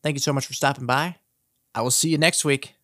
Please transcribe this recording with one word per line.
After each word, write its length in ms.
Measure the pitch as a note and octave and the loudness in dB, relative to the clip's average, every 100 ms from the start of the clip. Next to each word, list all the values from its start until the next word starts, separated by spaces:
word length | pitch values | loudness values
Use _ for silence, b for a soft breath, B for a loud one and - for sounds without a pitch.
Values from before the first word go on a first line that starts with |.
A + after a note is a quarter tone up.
Thank 140 | D3 C#3+ | -2 -2
you 60 | |
so 100 | D3+ | 0
much 140 | C#3 - | 0 -2
for 80 | |
stopping 320 | C3+ C#3+ C#3 B2 | -2 -2 0 -2
by. 320 | C3 E3 E3+ _ _ _ _ _ - | 0 -2 -8 _ _ _ _ _ -4
I 60 | |
will 100 | A#2+ | 0
see 180 | B2+ D#3+ | 0 2
you 80 | D#3 | 4
next 280 | D#3+ - D3+ | 2 2 0
week. 300 | C#3 - _ | -2 -4 _